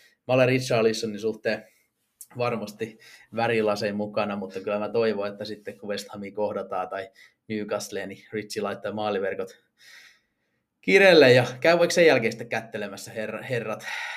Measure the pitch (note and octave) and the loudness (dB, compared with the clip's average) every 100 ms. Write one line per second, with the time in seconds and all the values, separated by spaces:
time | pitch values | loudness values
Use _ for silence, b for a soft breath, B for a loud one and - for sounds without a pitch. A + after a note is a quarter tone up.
0 | b b - B2+ B2+ C3 B2+ A#2+ A2+ A2 | b b 0 4 4 2 2 2 2 2
1 | A2+ G#2 A2 G#2+ A#2 G#2+ b b b _ | -4 -4 -4 -2 -4 -4 b b b _
2 | _ - - A#2+ A#2+ A2+ G#2 - A2 - | _ -20 -14 -6 -4 -4 -6 -10 -10 -12
3 | B B B A2 A#2 A#2 G#2+ G#2 A2 G#2 | B B B -4 0 2 2 0 -2 -4
4 | G#2 G#2+ G#2 G2+ F#2+ F#2+ G2 G#2 G#2+ A#2 | -4 -4 -4 -4 -8 -8 -4 -4 -2 0
5 | A2+ G2+ G2+ G2+ G#2+ G#2 - - G2+ G2+ | 0 0 -4 -8 -10 -12 -14 -12 -8 -8
6 | - G#2 G2 G2+ G#2 G2+ F#2+ F#2+ F2 F#2+ | -10 -12 -10 -4 -4 -4 -6 -6 -4 -8
7 | F#2+ B B B - G#2+ G#2 G#2 - G2 | -10 B B B -8 -6 -4 -6 -6 -10
8 | F#2+ G2 - G#2+ G#2 G#2+ G2+ G2 G#2 G#2+ | -10 -12 -12 -10 -8 -6 -6 -6 -8 -4
9 | G#2+ G2 F#2+ F#2+ F#2+ - _ B B B | -2 -2 -4 -6 -10 -14 _ B B B
10 | B B B _ _ _ _ _ - G3 | B B B _ _ _ _ _ 4 6
11 | G3 E3 C3 B2+ B2 - E3 E3+ E3+ F3+ | 8 10 10 8 4 0 2 4 4 4
12 | E3 C3+ A2+ A2 A#2+ A2+ - G#2+ G2+ F#2+ | 6 6 2 -6 -8 -8 -8 -10 -10 -12
13 | - A2 G#2+ G#2+ A#2+ B2 A2 G#2+ B B | -12 -8 -8 -8 -6 -4 -4 -8 B B
14 | B | B